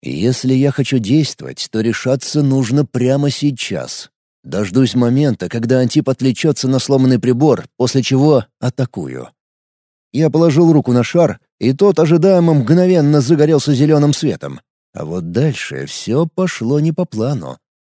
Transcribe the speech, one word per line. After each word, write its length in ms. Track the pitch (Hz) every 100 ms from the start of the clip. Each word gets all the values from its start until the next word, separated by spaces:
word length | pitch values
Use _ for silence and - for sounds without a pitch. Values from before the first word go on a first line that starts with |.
Если 520 | - 69 107 127 131
я 180 | 131 139
хочу 280 | 135 120 135
действовать, 680 | 101 143 147 - 64 - -
то 100 | 110
решаться 640 | 110 113 127 131 - 151
нужно 420 | 143 135 120 135 143
прямо 440 | 127 123 139 143
сейчас. 800 | 131 147 127 - 90 64 - - _ _ _
Дождусь 500 | - 87 104 101 127
момента, 560 | 127 120 127 147 110 87
когда 300 | 120 113 127
Антип 300 | 127 151 -
отвлечётся 580 | 131 131 120 160 143 131
на 120 | 131
сломанный 400 | - 139 131 123
прибор, 460 | 120 123 156 110 - _
после 260 | 127 139
чего 420 | 117 135 147 139 107 _
атакую. 680 | 127 - 127 - 71 64 62 _ _ _ _ _ _ _ _
Я 160 | 127 156
положил 420 | 156 165 135 170
руку 200 | 151 127
на 120 | 123
шар, 360 | 120 170 165 - _ _
и 140 | 117
тот 260 | 135 202 160
ожидаемо 540 | 160 170 180 190 170
мгновенно 680 | 156 117 165 185 180 147 151
загорелся 520 | 123 160 151 156 147
зелёным 400 | 135 151 151 147
светом. 480 | 143 156 92 73 65 _ _ _
А 120 | - 78
вот 260 | 87 85
дальше 560 | 87 151 131 - 67 71
всё 400 | - - 123 165
пошло 520 | - 185 - 113 147
не 120 | 160
по 140 | 160 180
плану, 520 | 107 117 139 67 65 _ _